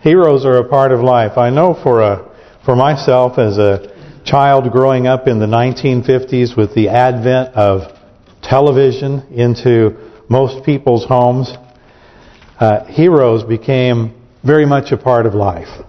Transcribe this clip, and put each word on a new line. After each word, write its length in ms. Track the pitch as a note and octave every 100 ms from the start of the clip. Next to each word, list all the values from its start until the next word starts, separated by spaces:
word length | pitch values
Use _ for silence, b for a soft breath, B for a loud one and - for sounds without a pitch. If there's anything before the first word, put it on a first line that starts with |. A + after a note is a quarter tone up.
Heroes 460 | - F3+ E3+ C#3 C3
are 100 | B2+
a 100 | B2
part 240 | C#3 C3+
of 80 | B2+
life. 360 | B2 B2 G#2+ -
I 140 | A#2+
know 240 | C3+ F3+
for 280 | D#3+ C#3 A#2
a, 280 | G#2+ G2 - B B B
for 100 | -
myself 640 | B2 C#3 C#3+ - B2+ B2+ B2
as 200 | A2 G2+
a 340 | G#2 G2 - B B B
child 480 | - C#3+ C#3 C#3 B2+
growing 340 | B2 C3+ C3 B2+
up 220 | C3 C3+
in 100 | A2+
the 80 | G#2+
nineteen 560 | A#2 B2 B2 C#3+ B2
fifties 540 | A#2 C3 B2+ B2+ A#2+ A#2+
with 180 | G#2
the 140 | - G#2
advent 680 | A#2+ B2+ B2 A#2 B2+ B2+
of 380 | - G2+ F#2+ - - _ _ _ _
television 760 | - C3 D3 C3 C3+ A#2 C#3 C#3 C3+
into 800 | B2 A#2+ A2+ B2+ A#2 A2 G#2+ - - _
most 360 | B2+ C3 -
people's 400 | - C#3 C3+ A#2+
homes, 480 | A2+ B2+ B2 B2+ C3 - - _ b b b b b b b b
uh, 260 | A2 G#2
heroes 600 | - - E3+ D#3+ B2 A2+
became 720 | A2 A2 - C3 B2+ A#2 A2+ A2+ _ _
very 220 | C3+ D3+
much 280 | D3 C#3 C3+
a 40 | C3+
part 300 | - A#2+ A2+
of 80 |
life. 340 | G#2 G2+ F2+ - -